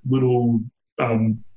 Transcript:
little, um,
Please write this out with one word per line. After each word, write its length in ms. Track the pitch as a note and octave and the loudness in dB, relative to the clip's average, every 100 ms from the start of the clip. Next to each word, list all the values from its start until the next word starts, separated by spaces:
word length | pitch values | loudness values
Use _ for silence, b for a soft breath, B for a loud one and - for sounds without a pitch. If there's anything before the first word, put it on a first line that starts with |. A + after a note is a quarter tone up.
| B2+ | -2
little, 520 | C3 B2+ B2 A#2+ A#2 A#2 _ _ - | 0 2 2 2 0 -2 _ _ -4
um, 440 | B2 A2+ A2 A2 - | -2 0 0 -2 -8